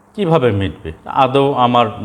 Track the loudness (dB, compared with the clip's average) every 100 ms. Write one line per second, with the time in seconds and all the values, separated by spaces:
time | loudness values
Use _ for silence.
0 | _ -6 0 2 2 0 -4 -8 -14 -14
1 | -6 0 2 2 0 2 2 2 0 -4